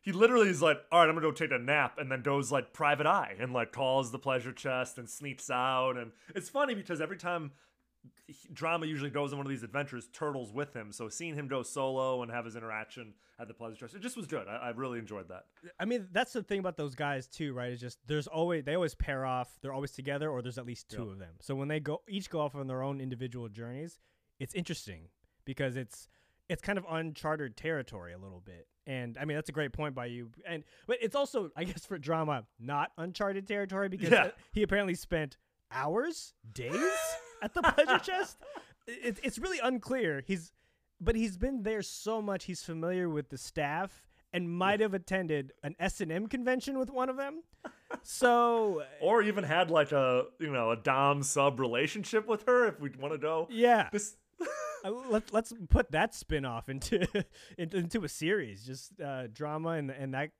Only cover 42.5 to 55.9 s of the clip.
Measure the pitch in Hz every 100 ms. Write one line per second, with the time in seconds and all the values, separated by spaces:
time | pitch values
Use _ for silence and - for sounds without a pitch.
42.5 | 180 - 165 165 185 180 151 143 135 -
43.5 | - 143 156 190 - _ _ _ 180 175
44.5 | 175 185 208 214 190 175 190 175 147 135
45.5 | - 143 160 180 - 170 165 214 254 247
46.5 | 254 - 269 262 269 254 262 277 320 -
47.5 | _ - - _ - - - 254 240 240
48.5 | 233 214 165 135 147 151 226 208 202 160
49.5 | 160 175 165 143 147 131 127 131 _ 156
50.5 | 135 113 117 127 135 139 143 139 147 139
51.5 | 131 127 120 151 208 - 220 214 214 214
52.5 | 247 233 147 143 139 139 156 151 160 165
53.5 | 226 240 233 180 202 202 - _ _ 349
54.5 | 605 605 605 190 233 262 220 220 208 220
55.5 | 233 175 - -